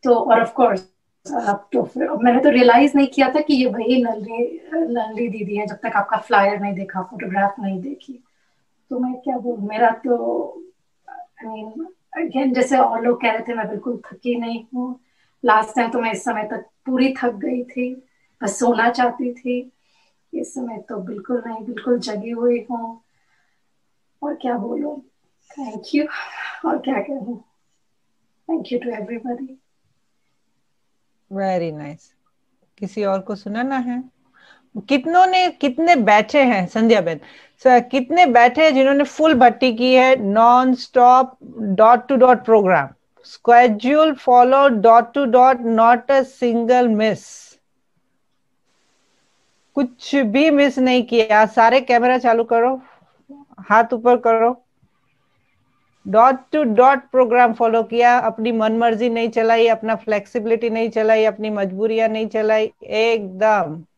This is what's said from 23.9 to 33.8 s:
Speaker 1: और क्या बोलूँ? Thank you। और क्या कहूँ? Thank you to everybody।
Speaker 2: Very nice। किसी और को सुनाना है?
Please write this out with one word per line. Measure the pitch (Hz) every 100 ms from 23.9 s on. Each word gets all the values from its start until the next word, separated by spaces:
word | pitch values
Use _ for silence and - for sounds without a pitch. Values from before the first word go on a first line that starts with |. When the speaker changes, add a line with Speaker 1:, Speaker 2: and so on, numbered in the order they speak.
| _ _ _
Speaker 1:
और | 294
क्या | - 262 233
बोलूँ? | 226 294 294 285 _ _ _ _ _ -
Thank | 262 214 - 294
you। | 302 - - - - - 330
और | 277
क्या | - 254
कहूँ? | - 269 202 240 _ _ _ _ _ _ _ _ _ _ -
Thank | 320 -
you | 240
to | 247 220
everybody। | 196 233 254 247 262 - _ _ _ _ _ _ _ _ _ _ _ _ _ _ _ _ _
Speaker 2:
Very | 196 190 185 170
nice। | 151 147 156 _ _ _ _ _ _ _ _
किसी | 196 214
और | 202 190
को | 185 202
सुनाना | - 214 262
है? | 269